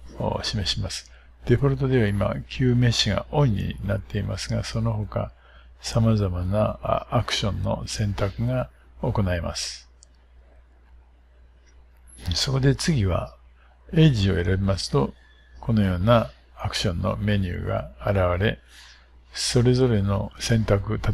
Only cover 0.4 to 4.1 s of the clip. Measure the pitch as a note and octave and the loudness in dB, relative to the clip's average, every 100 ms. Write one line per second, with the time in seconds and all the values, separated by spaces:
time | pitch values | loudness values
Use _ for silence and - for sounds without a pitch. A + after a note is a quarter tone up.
0.4 | - G#2+ F#2 - F#2+ - - - - - | -4 -4 -4 -4 -6 -8 -14 -20 -20 -6
1.4 | - A#2 C#3 C3 C3 C3 G#2 G2+ G2+ - | 2 2 2 0 2 2 2 2 -2 -2
2.4 | - - B2+ B2 A#2+ A2+ A2 F#2 - D3+ | -6 -2 2 4 4 2 0 -2 0 2
3.4 | C#3 G2 F#2 - G2 G2+ - | 2 0 -4 -4 -4 -4 -4